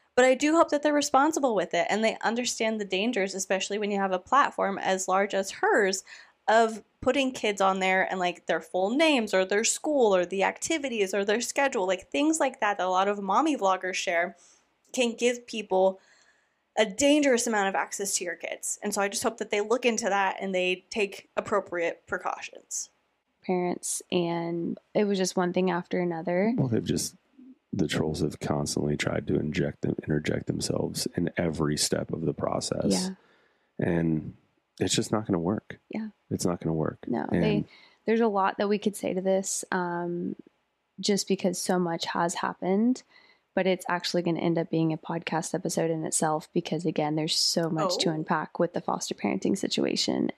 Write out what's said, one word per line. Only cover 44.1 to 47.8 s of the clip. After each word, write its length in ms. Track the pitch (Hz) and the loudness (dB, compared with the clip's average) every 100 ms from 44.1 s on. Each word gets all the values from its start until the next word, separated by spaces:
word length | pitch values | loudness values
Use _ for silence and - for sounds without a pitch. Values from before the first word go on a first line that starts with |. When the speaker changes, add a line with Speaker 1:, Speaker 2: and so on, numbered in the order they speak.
| 180 | 0
Speaker 2:
gonna 160 | 175 160 | 0 0
end 180 | 170 165 | 2 2
up 120 | 160 | 2
being 200 | 160 160 | 2 2
a 60 | 160 | 0
podcast 560 | - 165 - 160 - | -4 -6 -2 -4 -2
episode 380 | 160 175 170 165 | -4 -2 0 0
in 120 | 160 156 | 0 -2
itself 440 | - 160 156 - | 0 0 0 -2
because, 320 | 175 - 156 170 | -4 -2 -2 -2
again, 260 | 156 151 156 | -2 0 0
there's 200 | 156 - | 0 0
so 320 | - - 165 | 2 2 0
much 280 | 160 | 0